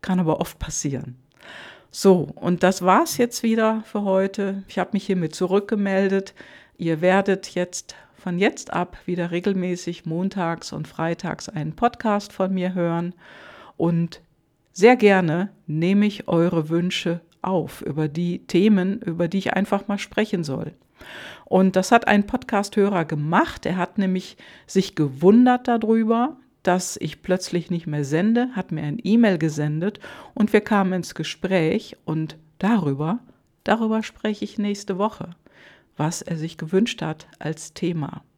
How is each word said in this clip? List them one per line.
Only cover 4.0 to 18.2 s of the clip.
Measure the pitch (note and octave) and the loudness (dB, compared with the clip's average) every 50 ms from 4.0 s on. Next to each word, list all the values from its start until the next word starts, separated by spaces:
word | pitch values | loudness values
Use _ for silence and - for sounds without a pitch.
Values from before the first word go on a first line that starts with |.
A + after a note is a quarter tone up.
| G3+ | -2
heute. | G3 F#3+ F#3+ F#3+ G3 G3 - G3 G3 G3 G3 F#3+ - | 0 2 2 2 0 -2 -4 -6 -4 -6 -8 -10 -8
Ich | - - | -6 -6
hab | F3+ - - | -6 -2 -4
mich | G3 - | -6 -2
hiermit | - G3 F#3 E3+ D#3 - | 0 -2 0 0 -4 -2
zurückgemeldet. | - F#3 F3 F3+ G3+ G3+ G3+ A#3+ G#3 G3+ G3 F#3+ F#3+ G3 G3 F#3+ G3 G3 - - - - - - - - _ _ _ | -2 -2 2 2 0 0 0 -2 -2 0 0 2 2 2 2 2 0 -2 -4 -14 -20 -20 -20 -20 -20 -20 _ _ _
Ihr | F3+ E3 E3 D#3 | -2 -2 -2 2
werdet | E3 F3+ F#3 G3 G3 G3+ G3 F#3+ F#3+ - | 2 4 4 4 4 2 0 -2 -2 -8
jetzt | - F3+ F3+ F3 - - - _ - - - _ _ | -4 -4 -4 -4 -6 -14 -14 _ -20 -20 -20 _ _
von | _ - F#3 F3 F3 | _ -8 -6 -2 0
jetzt | G3 G#3+ - - - - - | 0 0 0 -2 -10 -8 -4
ab | - F3 F3+ - - - | -4 -4 -6 -8 -16 -6
wieder | - F3+ F3 F3 F3 | -6 -4 -4 -4 -2
regelmäßig | F3 F3 F3 G#3 G3 F#3+ F3+ F3+ F3+ F3 - - F3 - - | -4 -2 -2 0 0 0 0 -2 -4 -4 -6 -8 -10 -8 -8
montags | E3 D#3+ E3+ F#3 F#3+ - G3 F3+ E3 E3 E3 - - - | -6 -4 -2 -2 -4 -2 -2 -2 -2 -4 -6 -8 -12 -10
und | D#3 D#3 - | -10 -10 -10
freitags | - - D#3+ E3 E3+ E3 - F3 - - - - | -6 -6 -4 -4 -4 -4 -6 -8 -8 -8 -10 -10
einen | - D#3 D3 D3+ D#3+ | -8 -6 -6 -6 -4
Podcast | - - A#3+ - - - A3+ G#3 G#3 G3+ - - | 0 0 0 0 0 -2 0 0 0 -2 -6 -4
von | - F#3+ F#3 F#3+ | -4 -2 -2 0
mir | F#3 F3+ F#3 F#3 | -2 -2 -2 -2
hören. | F#3 F3 E3+ E3 E3+ E3+ F3 F3+ _ - - - - - - - - - - - _ | 0 0 0 0 -2 -4 -6 -8 _ -20 -20 -20 -20 -20 -20 -20 -20 -20 -20 -6 _
Und | - E3+ E3+ E3 E3+ E3 - - _ _ _ _ _ _ _ _ _ _ _ | 0 2 2 2 0 -2 -4 -12 _ _ _ _ _ _ _ _ _ _ _
sehr | - F3 A#3 B3+ | 4 6 6 6
gerne | - G#3 G#3 G3 F#3+ F#3 E3 D3+ E3+ F#3 G3+ - _ _ | 8 6 6 6 6 4 2 0 0 -2 -4 -6 _ _
nehme | - D3+ D#3 E3 F3+ G3 G3+ G#3 | -6 -4 -2 0 2 4 4 4
ich | G#3 G3+ - - - | 2 0 -4 -4 0
eure | - E3 E3+ F3 E3+ E3 D#3 D#3 | 2 2 4 4 2 0 0 0
Wünsche | D#3+ E3+ F3 F3+ - - - F3 E3+ E3+ _ _ _ _ | 0 0 0 0 -4 -2 -2 -2 -4 -4 _ _ _ _
auf | - F3+ F#3+ F3+ - D3 - - | -6 -2 -2 0 -2 -2 -8 -10
über | - - C#3 D3+ D#3 D#3 | -8 -6 -4 -2 -2 -2
die | C#3+ E3 | -2 -2